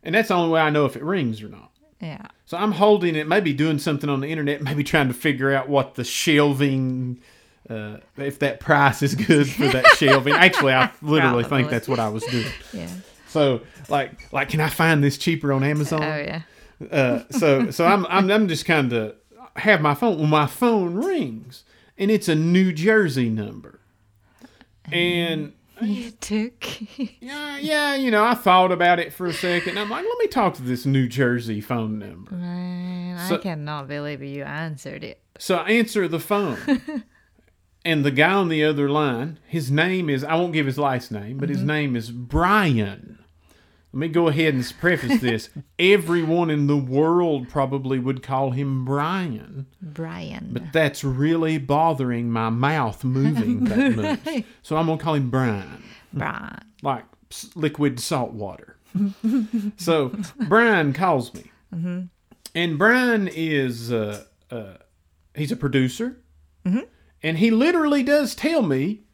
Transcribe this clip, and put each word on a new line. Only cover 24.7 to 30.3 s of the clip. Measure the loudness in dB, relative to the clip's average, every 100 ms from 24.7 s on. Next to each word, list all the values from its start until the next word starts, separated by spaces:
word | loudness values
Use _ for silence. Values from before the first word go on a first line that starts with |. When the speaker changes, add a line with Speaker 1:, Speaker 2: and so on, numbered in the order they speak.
| _ -6
Speaker 1:
And | -2 0 0 -2 -4 -6 -14
Speaker 2:
<laughs> | _ -6
You | -4 -4 -6
took | -14 -6 -4 -4 _ -12 -12 -14 -12 -12 _
Speaker 1:
yeah, | -14 -12 -10 -8
yeah, | -2 0 0 0
you | 2
know, | 4
I | 4 2
thought | 4 6 6
about | 4 4 4
it | 0
for | -6 -6
a |
second. | -2 -2 -2 -2 -6
I'm | -6
like, | -4 -4
"Let | -2
me |
talk | 0